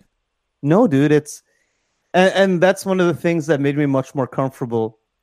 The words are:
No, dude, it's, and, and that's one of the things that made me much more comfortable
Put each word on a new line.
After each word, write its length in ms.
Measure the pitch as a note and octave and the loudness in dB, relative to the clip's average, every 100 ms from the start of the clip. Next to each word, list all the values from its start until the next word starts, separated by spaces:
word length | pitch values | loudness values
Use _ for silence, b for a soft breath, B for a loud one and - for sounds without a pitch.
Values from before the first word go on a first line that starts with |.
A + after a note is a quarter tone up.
| _ _ _ _ _ _ | _ _ _ _ _ _
No, 260 | C#3+ F3+ B3 | 0 2 4
dude, 240 | C3+ D3 | 2 2
it's, 320 | D3 D3 - _ _ _ _ _ _ _ | 2 0 -10 _ _ _ _ _ _ _
and, 200 | F3 F#3+ | 0 2
and 260 | F#3 G3 F3+ | 2 0 2
that's 240 | F#3 G3 | 0 0
one 140 | G3 F#3 | -2 0
of 80 | F3 | 0
the 80 | |
things 320 | D3 F3 E3+ C#3+ | -2 -2 -2 -2
that 140 | C#3+ | -2
made 160 | C#3+ C#3+ | -2 -2
me 100 | D3 | 0
much 260 | C3+ C3 D3 | -2 -4 -6
more 100 | B2+ | -6
comfortable 720 | - C3+ - B2 A#2 A2 - _ _ | -4 -6 -6 -6 -4 -4 -8 _ _